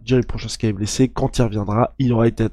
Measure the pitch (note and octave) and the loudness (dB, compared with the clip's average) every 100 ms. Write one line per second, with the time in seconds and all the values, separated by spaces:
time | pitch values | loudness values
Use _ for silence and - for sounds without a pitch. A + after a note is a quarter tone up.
0 | - B2+ A#2 A2+ A2+ - A2 G2 G#2 - | 0 0 2 -4 -8 -4 -4 -2 -4 0
1 | C3 - C3 - A#2+ G#2 G2 G#2 A#2+ - | 0 0 -2 0 0 -2 -2 0 0 0
2 | C3 A2+ A#2 A2 G#2+ | 0 4 2 2 -4